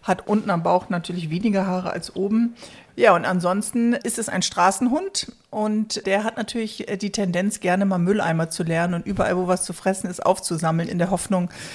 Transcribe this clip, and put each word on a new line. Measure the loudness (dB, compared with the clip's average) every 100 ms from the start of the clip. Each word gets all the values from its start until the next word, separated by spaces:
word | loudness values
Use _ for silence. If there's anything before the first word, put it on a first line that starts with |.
hat | -2 -2 2
unten | 0 2
am | 0
Bauch | 2 2 2
natürlich | -4 -4 -6 -4
weniger | 0 2 2 2
Haare | 0 -2
als | -6 -8
oben. | -4 0 2 2 -2 -18 -20 -14
Ja, | 4 6 6
und |
ansonsten | 4 0 2 0 0 0 2
ist | 0 -2 -4
es | -4
ein | -2
Straßenhund | -2 2 2 4 2 0 -2 -6 -8 -12 -10
und | -4 0 0 -2 -4 0
der | 0
hat | 0 -4
natürlich, | -6 -4 -6 -6 -6
äh, | -4
die | -4
Tendenz, | -2 0 0 0 0
gerne | 0 2 2
mal | 2
Mülleimer | 2 2 2 0 0
zu | -2
leeren | -2 0 0
und | -2 -4
überall, | 0 0 0
wo | 0
was | 0
zu | -2
fressen | -4 -2 -2 -4
ist, | -2 0
aufzusammeln | 0 0 -2 0 0 0
in | 0
der | 0
Hoffnung, | 0 0 0 0 -6 -14